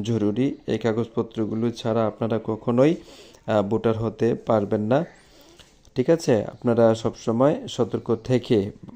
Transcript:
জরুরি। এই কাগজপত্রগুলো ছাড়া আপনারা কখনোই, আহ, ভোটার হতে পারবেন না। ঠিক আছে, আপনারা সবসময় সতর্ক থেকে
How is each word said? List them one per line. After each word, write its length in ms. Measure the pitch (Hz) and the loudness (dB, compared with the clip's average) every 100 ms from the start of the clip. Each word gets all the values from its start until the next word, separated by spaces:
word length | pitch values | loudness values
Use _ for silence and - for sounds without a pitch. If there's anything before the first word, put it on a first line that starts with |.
জরুরি। 560 | 104 113 104 104 135 151 - | -2 0 0 0 -2 -4 -4
এই 100 | 107 | -2
কাগজপত্রগুলো 920 | 113 110 113 - 113 - 104 110 120 | -2 -2 -4 -4 -6 -4 -4 -2 -4
ছাড়া 360 | 117 117 113 107 | -4 -4 0 -2
আপনারা 320 | 104 113 113 | -2 -4 -4
কখনোই, 520 | - 110 - 120 147 175 - - - - - | -4 -6 -2 2 4 2 -8 -20 -20 -16 -2
আহ, 140 | 107 | 0
ভোটার 360 | 101 107 113 110 | 0 0 0 0
হতে 380 | 113 - 113 127 | -4 0 0 0
পারবেন 460 | - 110 101 107 | 0 0 2 -2
না। 240 | 107 135 175 - _ - - - - _ - - | 0 0 0 -10 _ -20 -20 -20 -20 _ -10 -4
ঠিক 140 | 127 | 0
আছে, 340 | 165 - 113 | 2 2 0
আপনারা 520 | 107 - 123 117 113 113 | 0 -4 0 4 4 4
সবসময় 720 | 117 - - 113 139 247 254 | -2 -4 -2 2 2 2 -6
সতর্ক 480 | - 117 113 - 110 | -4 -2 -2 -2 -4
থেকে 560 | - 127 - 113 98 - - | 0 -2 2 0 0 -8 -18